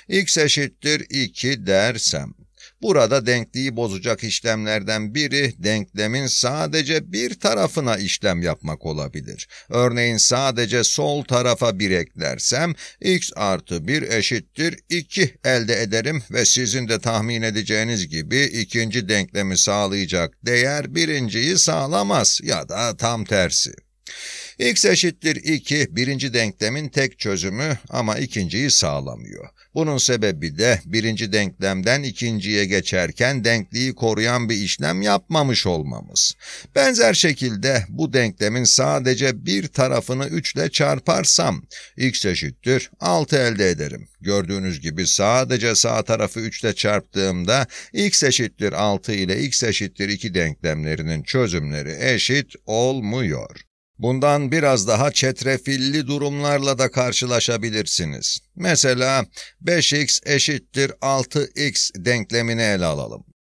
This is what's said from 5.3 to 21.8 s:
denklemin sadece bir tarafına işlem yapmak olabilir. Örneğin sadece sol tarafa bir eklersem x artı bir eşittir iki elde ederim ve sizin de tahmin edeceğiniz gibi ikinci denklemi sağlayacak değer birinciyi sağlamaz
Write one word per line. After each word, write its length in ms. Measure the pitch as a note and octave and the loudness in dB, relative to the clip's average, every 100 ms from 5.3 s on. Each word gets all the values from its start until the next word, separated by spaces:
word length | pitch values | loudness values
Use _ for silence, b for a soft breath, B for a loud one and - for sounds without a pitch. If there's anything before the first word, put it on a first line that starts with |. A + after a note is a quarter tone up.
| C#3 C3+ G2 | 0 -2 -2
denklemin 720 | G2+ G#2+ G2 G2+ G#2+ B2+ C3 | -2 0 -2 -4 -2 -2 -2
sadece 840 | - B2+ D3 D#3 D#3 C#3 D#3+ D#3 | 0 0 -2 -2 -2 0 -2 -2
bir 280 | G3+ A#3+ G#3+ | -4 -4 -2
tarafına 580 | G3+ A3 E3+ E3 B2+ G2+ | 0 2 0 0 0 0
işlem 440 | G2 - G#2 F2 | -2 -2 0 0
yapmak 440 | E2+ D2+ D#2 D2+ E2 | 0 -2 -6 -6 -6
olabilir. 640 | D2+ C#2+ D2 C2 G1+ - B B | -6 -6 -8 -12 -14 -18 B B
Örneğin 480 | A#2+ B2 A#2+ A#2 A2+ | 2 2 4 2 4
sadece 640 | - B2 C3+ A#2 A2+ A#2+ | 4 4 2 0 0 2
sol 400 | A2 - D3 D3 | 2 0 0 -2
tarafa 560 | - B2 B2 A2+ A#2+ G2 | 0 2 2 2 2 2
bir 120 | G2+ | 2
eklersem 800 | F2+ D#2+ - D2 C2 - B2 E3+ - B B | 0 -2 -6 -6 -2 -2 0 -2 -4 B B
x 300 | G3 F3+ - - | 0 0 0 -2
artı 520 | G2+ F2+ - E2+ E2 | 0 0 -2 -6 -2
bir 140 | D3+ | -2
eşittir 800 | - A2+ - A#2 - - E3 E3+ - | 0 0 0 -2 -6 -4 -4 -4 -6
iki 480 | F3 - - D3 - | -6 -2 0 0 0
elde 380 | C3 B2+ A2 A2 | 0 2 2 0
ederim 420 | A2 A2+ B2+ D#3 - | 0 -2 -2 -4 -4
ve 140 | B2 A2 | 0 2
sizin 420 | B2+ A#2+ B2+ A2+ | 2 0 -2 -2
de 120 | A2 | -2
tahmin 420 | A#2 A2 A2+ A#2 | 0 0 0 -2
edeceğiniz 640 | A2+ G#2+ G2+ G#2+ A2+ A2 D#2+ | -2 -2 0 0 0 -2 -4
gibi 340 | D#2 D#2 C3 | -6 -2 0
ikinci 680 | C#3+ A#2 G2+ A#2 A2+ A#2+ G2 | 0 -2 -4 -2 -2 -2 0
denklemi 480 | G#2 F#2 G2+ G2 F2+ | 0 0 -4 -2 0
sağlayacak 760 | - G#2 G2 G2+ F2 F2+ E2 - A2+ | 2 2 0 -2 -2 -2 -2 -4 0
değer 500 | A#2+ C3 D3 C3+ E3 | 2 2 0 -4 -2
birinciyi 640 | D#3+ D3 A2+ G#2+ C#3+ F#3 | -2 -2 -2 -2 0 2
sağlamaz 800 | - D#3+ | 2 2